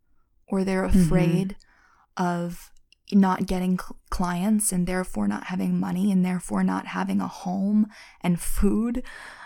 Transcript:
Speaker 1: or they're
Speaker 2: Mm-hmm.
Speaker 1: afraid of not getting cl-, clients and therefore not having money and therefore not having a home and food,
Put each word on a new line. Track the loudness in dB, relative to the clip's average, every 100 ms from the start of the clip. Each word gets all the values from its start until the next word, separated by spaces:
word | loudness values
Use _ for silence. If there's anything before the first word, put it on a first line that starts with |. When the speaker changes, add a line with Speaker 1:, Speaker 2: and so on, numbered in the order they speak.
| _ _ _ _ -4
Speaker 1:
or | -2
they're | 0 0 4
Speaker 2:
Mm-hmm. | 6
Speaker 1:
afraid | 6 4 2 2 -2 -6 -18 _ _ _ _ -4
of | -2 -2 -6 -10 -16 -20 _ _ 0
not | 4 4 2 -2
getting | -2 -2 -2
cl-, | -4 -16 _
clients | -4 -2 0 0 2 2
and | 0 0
therefore | -2 -2 -2 -2
not | -4 -6
having | -4 0 0
money | 0 0 2
and | 4 2
therefore | -2 -4 0
not | 0 0 -4
having | -4 -2 -2
a | -4
home | -6 -6 -2 2 2 2 -4 -20 -6
and | -2 0
food, | 0 2 4 2 -2 -4 -8 -14 -18 -20